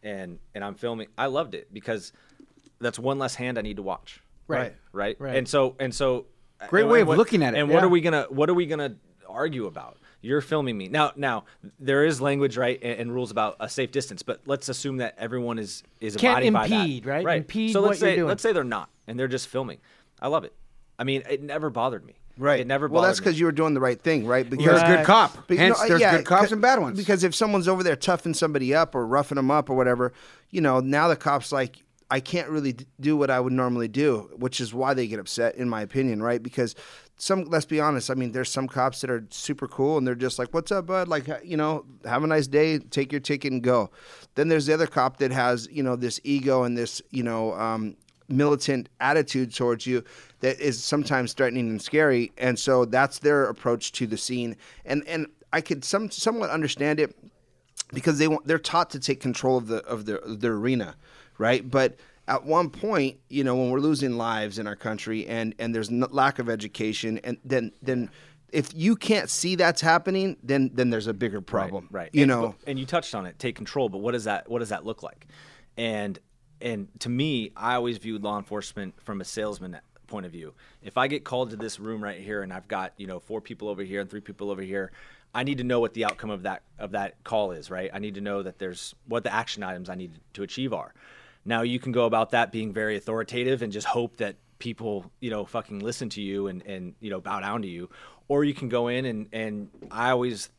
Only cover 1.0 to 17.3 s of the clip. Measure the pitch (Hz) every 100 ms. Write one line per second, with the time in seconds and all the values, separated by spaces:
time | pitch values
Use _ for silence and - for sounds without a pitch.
1 | 107 - 135 135 156 92 - 101 - 110
2 | 90 _ _ _ - _ _ _ 120 117
3 | 123 139 131 - 123 120 107 101 98 90
4 | - - _ _ _ 147 120 - _ 98
5 | 101 - 139 135 123 147 131 127 135 110
6 | 139 123 - _ _ _ - 180 220 233
7 | 180 160 226 214 139 117 147 165 185 175
8 | 165 156 127 135 156 175 165 151 139 104
9 | _ _ 90 101 156 139 104 78 60 -
10 | _ _ 110 143 135 156 135 110 92 139
11 | 151 - 139 110 - - - _ 135 139
12 | 151 143 139 139 139 117 123 123 120 113
13 | 117 123 120 107 107 - 110 - 127 139
14 | 123 95 - 120 - 139 - 127 143 131
15 | 120 - 113 123 120 113 104 - - _
16 | 110 104 247 247 254 214 - 220 180 127
17 | 117 139 165